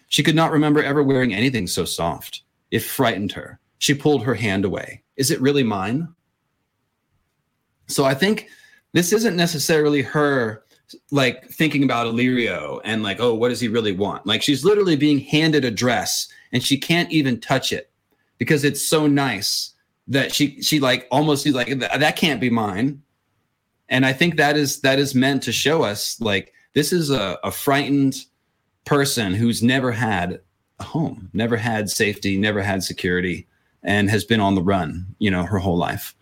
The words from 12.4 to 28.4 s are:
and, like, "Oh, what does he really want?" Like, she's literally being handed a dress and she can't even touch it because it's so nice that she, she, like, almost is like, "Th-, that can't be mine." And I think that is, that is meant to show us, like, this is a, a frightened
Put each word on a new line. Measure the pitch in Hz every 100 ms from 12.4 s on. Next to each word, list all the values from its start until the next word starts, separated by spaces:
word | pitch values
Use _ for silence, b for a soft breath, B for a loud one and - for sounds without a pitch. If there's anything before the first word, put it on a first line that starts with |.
| 107 85 73 67
and, | 104 110
like, | 104 95
"Oh, | 120
what | 113 123
does | 113
he | 117
really | 113 107
want?" | 92 98 - 101
Like, | 110
she's | - 135
literally | 165 208 190 147
being | 151 139
handed | - 151 160 151
a | 123
dress | 98 123 107 - - - B B
and | 127
she | - 139
can't | - 170 170
even | 160 135 113
touch | - 131 -
it | 104 - _ _ _ _ -
because | 123 147
it's | 143 143
so | - 160 151
nice | 143 135 98 - - - _ _ _ -
that | 135 123
she, | - 139 -
she, | - 156
like, | 131 127 -
almost | 131 156 143 147
is |
like, | 127 117
"Th-, | 131 104 131
that | 151 165
can't | 165 120
be | 123
mine." | 117 104 92 135 139 _ _ _ _ _ _ _ _ -
And | 127
I | 131
think | 135 170 156
that | 147 151
is, | 135 -
that | 135 139
is | 139
meant | 127 135 135
to | -
show | 113 139 156
us, | 110 104 - -
like, | 113 98 - b b
this | 143 147
is | 180 143
a, | 131 98 -
a | 98
frightened | - 143 139 135 143 135 - - _